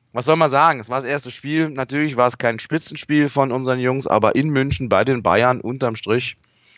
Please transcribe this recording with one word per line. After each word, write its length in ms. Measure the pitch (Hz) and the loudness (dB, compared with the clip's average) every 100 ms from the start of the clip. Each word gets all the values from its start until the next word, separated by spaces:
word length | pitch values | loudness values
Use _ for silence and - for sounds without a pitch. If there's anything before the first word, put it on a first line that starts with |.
| _ | _
was 120 | 117 131 | -6 0
soll 120 | 160 | 2
man 120 | 156 | 4
sagen? 300 | 135 160 139 | 4 4 2
Es 80 | 107 | -4
war 80 | 127 | -6
das 80 | 127 | -4
erste 240 | 143 123 | -6 -6
Spiel. 400 | - 143 156 160 | -12 -4 -2 -2
Natürlich 460 | 135 127 139 151 123 | -4 -6 -2 -2 2
war 120 | 123 | 2
es 100 | - | 2
kein 200 | 120 113 | -2 -2
Spitzenspiel 680 | - 160 - 156 - 151 147 | -4 -6 -6 -12 -2 2 2
von 240 | 143 135 | 2 0
unseren 280 | 123 131 127 | 0 -2 0
Jungs, 280 | 127 135 - | 0 -2 0
aber 280 | 104 107 - | 2 4 2
in 140 | 151 | 0
München 380 | 139 135 - 123 | 0 0 -2 0
bei 160 | 95 | 2
den 180 | 117 127 | 2 0
Bayern 360 | 87 95 123 127 | 2 4 2 0
unterm 380 | 107 127 127 110 | -4 -4 -4 -4
Strich 400 | - 127 - - _ _ _ | -2 -2 -2 -12 _ _ _